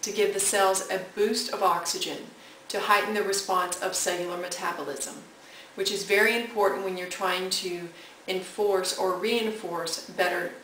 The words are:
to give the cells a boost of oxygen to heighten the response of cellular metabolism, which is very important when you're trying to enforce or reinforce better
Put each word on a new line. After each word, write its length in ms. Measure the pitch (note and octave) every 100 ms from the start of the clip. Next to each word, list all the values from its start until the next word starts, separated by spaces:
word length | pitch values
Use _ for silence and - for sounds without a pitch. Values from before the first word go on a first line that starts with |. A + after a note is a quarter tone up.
to 100 | -
give 200 | G#3 G3+
the 80 | G3
cells 480 | - G3+ F#3+ F#3+ -
a 100 | F#3+ F#3 -
boost 360 | G#3+ A#3+ -
of 100 | G3+
oxygen 560 | G3 - - - - D3 - - - - -
to 100 | G3+
heighten 360 | - G#3 G3+
the 80 | G#3+
response 600 | F#3+ G3 - F#3 F3+ -
of 140 | F#3+ F#3
cellular 400 | F#3 F3+ F3 F3
metabolism, 800 | F3+ - F#3 E3+ C#3+ - - - - - - - -
which 160 | - G3
is 140 | G3+
very 360 | - G3 G#3+ A#3
important 440 | A#3 A3 G3 F#3+
when 120 | F#3+ F#3
you're 120 | F3+
trying 420 | - F#3+ F3+ F#3
to 380 | F#3 F#3 F3 E3+ - - - -
enforce 720 | F#3 F#3 - G#3 F#3+ F#3 -
or 200 | F#3 F#3
reinforce 920 | G#3+ A#3 G#3+ G#3+ F3 E3+ E3+ - -
better 420 | F#3 F3+ F3+ F3 -